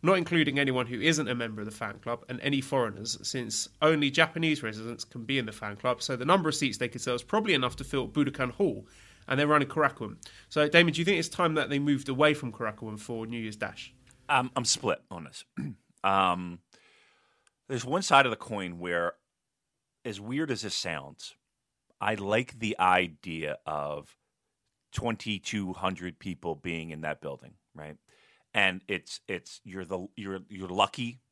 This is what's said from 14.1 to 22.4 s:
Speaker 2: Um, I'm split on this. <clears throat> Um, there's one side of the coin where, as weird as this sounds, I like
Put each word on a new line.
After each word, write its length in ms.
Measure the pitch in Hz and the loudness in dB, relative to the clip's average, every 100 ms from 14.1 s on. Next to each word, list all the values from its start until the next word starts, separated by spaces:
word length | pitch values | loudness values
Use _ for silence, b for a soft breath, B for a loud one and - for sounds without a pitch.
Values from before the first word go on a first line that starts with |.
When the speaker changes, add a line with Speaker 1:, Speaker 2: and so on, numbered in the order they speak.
| - - | -12 2
Speaker 2:
Um, 240 | 135 127 - | 2 2 0
I'm 100 | 120 | 0
split 360 | - 110 - - | 0 0 -2 -4
on 140 | 87 | -14
this. 220 | 71 - - - | -14 -16 -14 -8
<clears throat> 160 | 143 101 _ _ | -8 -10 _ _
Um, 560 | 95 98 95 90 90 85 _ b b b b b b b b _ - | 2 6 6 4 -2 -10 _ b b b b b b b b _ -8
there's 180 | 131 123 | -6 -2
one 160 | 170 | -2
side 240 | 190 139 131 | 6 6 6
of 60 | |
the 40 | 110 | 2
coin 440 | - 104 90 85 | -4 -4 -4 -6
where, 340 | 90 85 85 - _ _ _ _ _ _ _ _ | -2 0 0 -4 _ _ _ _ _ _ _ _
as 160 | 123 101 | -10 -8
weird 300 | 107 135 156 | -6 -2 -2
as 120 | 113 | -2
this 120 | 107 | -4
sounds, 640 | - 90 78 69 - - - _ _ _ _ _ - | -4 -4 -6 -8 -16 -18 -20 _ _ _ _ _ -4
I 140 | 101 107 | -2 -2
like 420 | 98 110 | 2 0